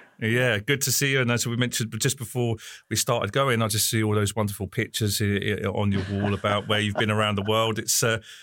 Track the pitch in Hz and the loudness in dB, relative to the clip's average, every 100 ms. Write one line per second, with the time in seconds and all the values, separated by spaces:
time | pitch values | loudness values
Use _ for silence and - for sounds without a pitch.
0 | - - 110 120 127 104 104 139 135 - | -10 -4 0 2 2 0 0 -2 0 0
1 | 139 135 120 120 120 117 123 - 110 113 | 0 2 2 0 0 -2 -2 -2 -6 -2
2 | 135 131 113 123 120 110 - - - 110 | -2 -2 -6 -2 -2 -2 -8 -18 -6 -4
3 | - 120 101 135 139 117 110 107 - 113 | 0 -2 0 0 2 2 0 0 0 2
4 | 107 107 104 113 104 101 95 - 110 - | 2 2 0 0 -2 -4 -6 -4 -4 -2
5 | 107 104 104 101 98 101 101 98 104 98 | 0 0 0 2 0 0 -2 0 2 2
6 | 98 101 101 98 104 101 101 107 107 104 | 0 0 0 0 2 0 2 0 2 0
7 | 107 107 107 101 101 110 113 107 - - | 2 2 2 2 2 2 2 0 0 2
8 | 120 110 - - | 2 0 -4 -20